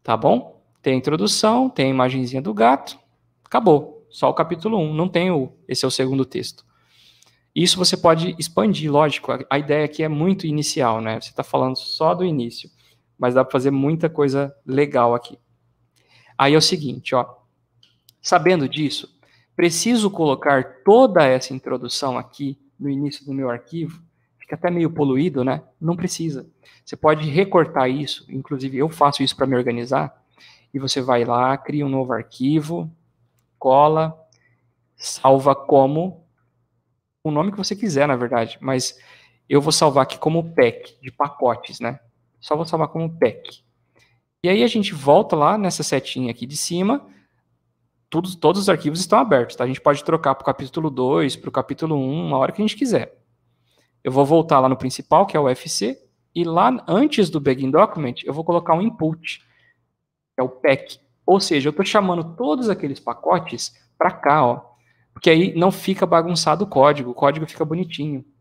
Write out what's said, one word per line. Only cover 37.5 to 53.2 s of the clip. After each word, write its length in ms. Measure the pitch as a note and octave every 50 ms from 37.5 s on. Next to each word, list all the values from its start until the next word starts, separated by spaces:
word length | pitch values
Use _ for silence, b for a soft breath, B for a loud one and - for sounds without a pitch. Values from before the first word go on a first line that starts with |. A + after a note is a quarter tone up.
| G3+
que 40 |
você 180 | G#3 F#3 - G#3
quiser, 320 | G3 - G#3+ D#3 C#3 C#3+
na 100 | D3 C#3
verdade, 420 | A#2+ B2 A#2+ B2+ A#2+ A2+ A2+ - -
mas 380 | - C3 C3+ B2+ B2+ - - b b b b b b b b b b _
eu 140 | C#3 C#3+ C#3+
vou 100 | E3 E3
salvar 300 | - - D#3 C3 C#3 C3
aqui 160 | C3 - -
como 340 | - D#3 D#3+ E3 E3 E3 -
pack, 440 | - C3 A#2 A#2 - - - _ _
de 100 | _ B2+
pacotes, 680 | - _ C#3+ C#3+ - - C#3+ B2 A#2 A2+ - - G#2 -
né? 200 | A#2+ A#2 C3+ - _ _ _ _ _ _ _ _
Só 160 | - - D3+
vou 120 | D3+ E3+
salvar 220 | E3 - D#3+ D#3 D3
como 200 | - E3 E3 E3 E3 E3
pack. 440 | - - E3+ - - - - - _ _ _ _ _ _ _ _ _ _ _ _ _ _ _ _ -
E 60 | F3
aí 140 | F#3 G#3+ A#3+
a 40 |
gente 260 | A#3+ - A3+ G3+ - -
volta 420 | D3+ C3 C#3 D3 F3+ A3 - -
lá 220 | D#3+ D3 D3+ G3
nessa 260 | A3 G3+ F3+ - - D#3
setinha 480 | - - C3+ C3 - - C3+ B2+ A#2+
aqui 140 | A#2 - B2
de 120 | B2 D3
cima, 500 | D3+ - - E3+ E3+ F#3 G3+ B3+ C#4+ - b b b b b b b b _ _ _ _ _ _ _ _ _ _ _ _ _
todos, 240 | - D#3 F#3 F#3 -
todos 280 | - - D3+ F3 G3 G3
os 60 | G3+
arquivos 320 | F3+ D3+ - D3 D3+ E3
estão 180 | F#3 - - A3
abertos, 380 | C#4 A3+ F3+ C3 A#2+ A#2 -
tá? 80 | - B2
A 20 |
gente 140 | B2 C3 C#3
pode 240 | _ D3+ C#3+ C#3+ -
trocar 300 | - D#3+ D#3+ E3 C#3 C3+
pro 100 | - -
capítulo 460 | - C3 - C#3+ B2+ - E3+ D#3 D#3
dois, 440 | C3+ B2 B2+ B2+ C#3+ E3 D#3+ C#3 -
pro 160 | - - -
capítulo 460 | - C3+ C3 - C#3+ - - D#3+ D#3+
um, 380 | C#3+ C3 C3 C#3 D#3+ F3 E3 C#3+
a 40 | C3+
hora 140 | C3 - -
que 80 | -
a 40 | G#3
gente 100 | G#3+ -
quiser. 420 | - C#4+ B3+ G#3+ C3+ - - - _